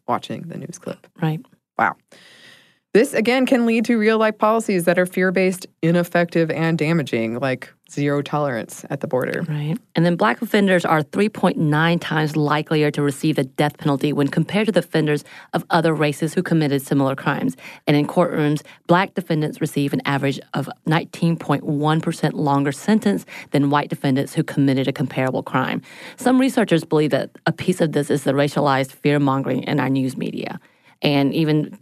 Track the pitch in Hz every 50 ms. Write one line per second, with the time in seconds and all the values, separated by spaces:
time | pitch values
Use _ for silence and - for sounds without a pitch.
0 | _ - 120 - - - 113 - - 165 - - - - - - - - - -
1 | _ - _ - 165 156 156 160 - _ _ _ _ _ _ - 113 87 - _
2 | _ _ - - - - - - - - - - _ _ _ _ _ _ - 196
3 | 262 277 - - 214 240 247 262 254 247 262 240 233 233 226 233 220 - 240 220
4 | 208 220 220 220 220 214 214 - 220 214 226 226 220 - 196 175 170 185 170 180
5 | 180 180 - 190 185 185 180 190 185 185 185 - - - _ - - 165 170 175
6 | 175 - - 175 175 170 - 170 165 160 143 147 165 165 165 156 151 156 170 165
7 | 135 - - 117 113 110 117 123 139 131 131 123 - - - _ _ - - 143
8 | 143 143 143 143 143 - 156 147 147 143 120 110 - - - - - - 147 139
9 | - - - 127 - - - - 170 156 151 147 147 151 165 - _ _ - 170
10 | 165 175 175 165 202 226 - - 233 202 - 208 202 190 185 175 165 - 160 156
11 | 147 - - 196 208 214 - - - 180 - - 165 147 147 151 160 165 175 165
12 | - - 156 156 156 147 156 160 147 147 151 151 151 - 160 151 147 147 - 147
13 | 143 143 139 - - 156 147 147 139 131 _ - 151 147 - - - 147 139 131
14 | - 151 135 147 143 135 - 170 160 - 175 208 220 220 190 175 - - - 160
15 | 151 151 147 143 - - - - - - - 165 - - - 165 160 165 156 147
16 | 151 147 143 - 165 151 - 190 175 - 170 160 151 139 139 135 135 - 151 139
17 | 135 135 135 131 - 151 139 - - - - - - - - - - - 151 147
18 | 147 - - 180 170 - - 156 151 147 151 147 - - - - _ - 175 180
19 | 196 - - 202 - - 165 151 151 151 - - 165 147 - 143 143 139 139 127
20 | - 143 143 135 139 139 131 - - _ - 147 127 - - _ - 139 151 156
21 | - - - - 170 165 165 160 - - 143 139 - 156 147 143 151 156 156 165
22 | - 170 160 - - 147 - - 160 143 143 139 139 143 135 - - - 220 214
23 | - 208 196 175 - - - - - - - 143 143 143 143 147 143 - 165 -
24 | - 139 131 139 - - - 165 160 - - 147 139 139 131 135 131 - 139 -
25 | 139 127 - 139 131 131 127 - - - - 131 131 - - - - - - -
26 | - - - - - 247 262 254 262 269 - 247 202 - 175 160 - - 156 151
27 | 156 143 139 123 - - - - - 165 - - - 185 180 - 175 151 139 147
28 | 147 - 139 143 - 143 135 143 143 143 - 147 147 143 135 135 135 131 - -
29 | - 147 147 147 143 139 135 135 135 143 127 127 - - 151 139 135 135 135 135
30 | 131 131 - - - - - - - - - - _ _ _ _ _ _ _ -
31 | - 151 143 139 139 135 - 160 160 151 151 151 - - - -